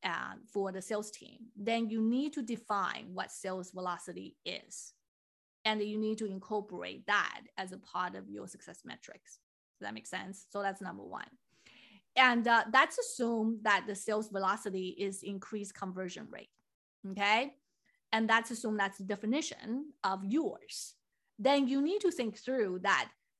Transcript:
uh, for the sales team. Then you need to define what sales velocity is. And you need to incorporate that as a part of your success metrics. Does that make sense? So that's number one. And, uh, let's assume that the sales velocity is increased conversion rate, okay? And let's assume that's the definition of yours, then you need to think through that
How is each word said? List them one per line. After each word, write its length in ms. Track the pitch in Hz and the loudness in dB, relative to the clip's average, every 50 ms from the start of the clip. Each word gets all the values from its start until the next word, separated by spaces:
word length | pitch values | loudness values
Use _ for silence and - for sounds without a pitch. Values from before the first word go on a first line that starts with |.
| - | -4
uh, 300 | 185 170 - - - 95 - - - | -2 -2 -2 -4 -6 -10 -12 -12 -6
for 200 | - 202 196 190 | -2 -2 -2 0
the 100 | 185 190 | -2 -6
sales 300 | 185 - 220 214 214 - | -4 -4 -2 -2 -4 -4
team. 260 | - - - - - - 226 - - | -10 -16 -18 -20 -20 -20 -20 -18 -12
Then 320 | 202 202 226 233 233 233 | -6 -2 0 2 2 2
you 140 | 208 226 220 | 2 2 2
need 320 | 220 226 240 262 294 302 - | 4 4 4 4 2 0 0
to 80 | 294 | -2
define 720 | 226 220 233 220 - - 208 196 185 - - - - 180 180 | -2 -2 -4 -4 -2 -2 0 0 0 0 -2 -4 -8 -10 -6
what 180 | 190 196 - | -6 -8 -8
sales 380 | - - - 190 185 185 180 180 | -8 -8 -6 -4 -4 -4 -6 -8
velocity 640 | - 185 185 180 175 165 - 180 175 180 196 - - _ - | -8 -6 -4 -4 -4 -6 -8 -10 -10 -10 -10 -12 -14 _ -10
is. 500 | 175 - - - - - - - - - _ _ _ _ _ _ _ _ _ _ _ _ _ - | -8 -8 -8 -10 -12 -16 -14 -14 -16 -18 _ _ _ _ _ _ _ _ _ _ _ _ _ 0
And 160 | 214 214 214 208 | 0 2 2 0
you 160 | 208 208 214 | 0 0 0
need 180 | 220 214 220 | 0 0 0
to 80 | 220 220 | 0 -2
incorporate 800 | 202 190 190 - - 214 208 196 202 185 175 180 180 190 - - | -4 -4 -6 -6 -4 -4 -4 -4 -4 -6 -8 -6 -8 -8 -6 0
that 360 | - 208 196 165 - - - - - - | 2 2 2 2 0 -4 -8 -14 -14 -10
as 140 | - 190 185 | -8 -8 -8
a 60 | 185 | -8
part 380 | 190 - - - 180 185 180 185 | -14 -12 -8 -4 -4 -4 -4 -4
of 120 | 196 - | -8 -12
your 200 | 196 202 208 202 | -10 -10 -10 -10
success 340 | 180 - - - - - - - | -12 -14 -16 -16 -18 -18 -16 -14
metrics. 540 | - - - - - - - _ - - - _ _ _ _ _ _ _ - | -14 -14 -14 -14 -18 -20 -20 _ -20 -20 -20 _ _ _ _ _ _ _ -12
Does 60 | 185 | -10
that 80 | 208 214 | -10 -10
make 140 | 220 220 | -10 -10
sense? 400 | - 185 185 196 185 196 - - _ | -8 -8 -8 -8 -8 -12 -14 -14 _
So 140 | - 202 196 | -6 -4 -2
that's 180 | 196 190 196 | -2 -4 -4
number 220 | 196 180 190 196 - | -8 -10 -10 -10 -12
one. 260 | 180 - - - - - _ _ _ _ _ _ - - - - - - - _ _ - | -12 -12 -12 -12 -14 -16 _ _ _ _ _ _ -20 -20 -20 -20 -20 -20 -20 _ _ 6
And, 320 | 254 262 247 240 233 220 | 8 8 8 8 6 4
uh, 160 | 240 233 226 - 220 226 | 6 6 4 6 6 6
let's 240 | 262 311 311 - | 6 6 6 4
assume 640 | - - - - - 240 233 233 226 220 226 226 214 | -4 -4 -4 -2 -2 0 0 2 2 2 2 0 0
that 240 | 220 214 202 190 - | 2 4 4 4 2
the 80 | 214 196 | 0 -6
sales 340 | 190 - 220 214 214 214 220 | -4 -2 0 0 0 0 -2
velocity 600 | 202 190 190 190 208 214 - 208 185 190 185 185 - | -2 0 2 2 0 0 -2 -4 -4 -2 -4 -4 -4
is 240 | - 202 196 190 - | -4 -4 -4 -4 -6
increased 540 | - 202 196 196 196 - 220 208 202 202 - | -8 -8 -8 -8 -8 -6 -6 -6 -6 -6 -8
conversion 520 | - 196 185 185 185 185 175 175 - 147 - | -8 -8 -6 -6 -6 -6 -6 -8 -10 -12 -12
rate, 180 | - - - - _ _ _ _ _ _ _ _ _ _ - 190 | -14 -16 -16 -18 _ _ _ _ _ _ _ _ _ _ -10 -8
okay? 440 | 190 202 202 202 214 233 269 277 - _ _ _ _ _ _ _ _ _ _ - | -4 0 4 6 6 6 4 2 -4 _ _ _ _ _ _ _ _ _ _ 0
And 160 | 220 220 226 | 2 4 6
let's 240 | 220 226 226 226 233 | 8 6 6 6 4
assume 260 | 233 226 - 214 214 | -4 -4 -2 0 2
that's 200 | 208 196 196 196 | 2 2 0 0
the 60 | - 190 | -4 -4
definition 880 | 190 202 196 220 214 254 311 320 - - - - 208 233 269 302 302 - _ - | -4 -4 -2 0 0 0 2 0 -2 -6 -8 -6 -6 -4 -4 -6 -8 -8 _ -2
of 200 | 190 190 190 196 | 0 0 0 -2
yours, 720 | 196 240 320 294 196 - - - - - - - - - _ _ _ _ _ _ _ _ - | 0 2 2 2 0 -2 -6 -12 -12 -10 -10 -10 -10 -14 _ _ _ _ _ _ _ _ 2
then 280 | 208 262 285 285 269 | 4 6 6 6 6
you 140 | 240 269 277 | 4 4 4
need 200 | 285 330 392 415 | 4 4 2 2
to 100 | 415 349 | 2 2
think 260 | 339 - 240 214 208 | 2 2 -2 -2 -4
through 420 | - - 247 262 254 214 185 180 185 190 | -6 -4 -2 2 2 2 2 0 0 4
that 260 | 196 180 131 - - - _ _ _ _ | 4 4 4 4 0 -6 _ _ _ _